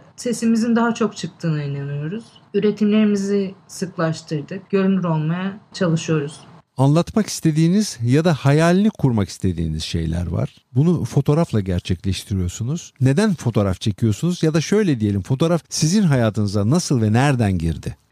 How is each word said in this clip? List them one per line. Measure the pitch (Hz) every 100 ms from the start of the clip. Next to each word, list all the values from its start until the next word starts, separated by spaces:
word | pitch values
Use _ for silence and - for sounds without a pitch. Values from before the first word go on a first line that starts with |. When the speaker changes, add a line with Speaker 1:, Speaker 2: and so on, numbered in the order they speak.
| - -
Speaker 1:
sesimizin | 247 226 226 226 240 233
daha | 233
çok | 226 214 -
çıktığına | 170 - 170 151
inanıyoruz. | 143 139 143 143 151 214 - - _
Üretimlerimizi | 202 208 208 214 214 214 202 196 202 190 190 -
sıklaştırdık. | - 180 - 160 156 - 151 139 190 -
Görünür | 196 190 190
olmaya | 170 156 156 175 190 202 _
çalışıyoruz. | - 180 160 - 156 143 - - - _ -
Speaker 2:
Anlatmak | 135 156 170 - 202
istediğiniz | - 165 151 165 196 208 -
ya | 117 139
da | 170
hayalini | 147 139 147 165 180 214
kurmak | - 139 113 95
istediğiniz | - 95 82 82 80
şeyler | - 82 80 85 85
var. | 101 - - _
Bunu | 123 165 165
fotoğrafla | 113 143 139 147 170 113
gerçekleştiriyorsunuz. | 95 87 - - 98 92 - 98 87 - 113 170 - -
Neden | 127 143 220
fotoğraf | 165 123 110 98 90
çekiyorsunuz? | 127 107 113 101 165 180
Ya | 156
da | 156
şöyle | - 202 202 127
diyelim, | 107 98
fotoğraf | 92 123 165 170 -
sizin | - 156 208
hayatınıza | 185 135 110 101 104 104 104
nasıl | 170 - 131
ve | 110
nereden | 113 143 127 104 92
girdi? | 82 78 - - _